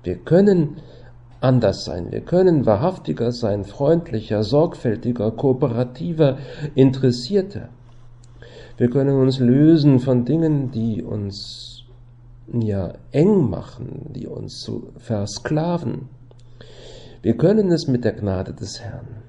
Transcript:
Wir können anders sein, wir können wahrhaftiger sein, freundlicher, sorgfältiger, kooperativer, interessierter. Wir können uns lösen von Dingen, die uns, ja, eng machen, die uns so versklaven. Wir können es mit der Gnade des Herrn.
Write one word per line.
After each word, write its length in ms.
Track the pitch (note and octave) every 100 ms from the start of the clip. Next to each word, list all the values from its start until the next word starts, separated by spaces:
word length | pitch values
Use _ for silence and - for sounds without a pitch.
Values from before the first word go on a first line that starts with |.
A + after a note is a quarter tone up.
Wir 140 | F2+ F2+
können 600 | - E3+ G3+ F3+ D3+ - - - - - - -
anders 440 | B2+ B2+ G#2+ F2+
sein, 260 | - F2 E2+
wir 120 | -
können 440 | - F3 F#3 D#3+ A2+
wahrhaftiger 640 | G2+ E3 F#3 - D3 A#2+
sein, 340 | A#2+ G#2+ G2+
freundlicher, 760 | G2 - C#3+ E3+ E3 A2 - G#2
sorgfältiger, 880 | G#2+ C#3+ F3 - B2 G#2 B2 A#2+ G#2+
kooperativer, 1080 | - C3+ B2+ C#3 A2+ B2 - E3+ D#3+ D3 B2+ - - D3
interessierter. 960 | - C3+ C3 C3 B2 - G#2 F#2+ G2 - - - - - - - - - - - -
Wir 120 | B2
können 300 | C3 C#3 C3+
uns 180 | C3 C3
lösen 640 | A#2+ C3+ D#3 E3 C#3+ C3
von 240 | C3 B2
Dingen, 480 | A#2+ D#3 D#3+ D3 B2+
die 300 | A2 A2+ G2+
uns, 840 | - G#2+ G2+ G2 - - - - - - - - - - -
ja, 400 | A#2+ G#2+ G2 F2 - -
eng 360 | C3+ F3+ G3+ A#2+
machen, 640 | F2 - - - - -
die 120 | - -
uns 360 | - G#2 -
so 260 | - G#2+ - -
versklaven. 1120 | - G#2+ G#2 - - D3+ E3 F3 B2+ - - - - - - - - - - - - -
Wir 140 | A#2 A#2
können 360 | E3 A3 F#3+
es 140 | E3 D#3+
mit 180 | B2
der 80 | A#2
Gnade 400 | - G2+ F#2 F#2
des 280 | - G#2 -
Herrn. 420 | - - - -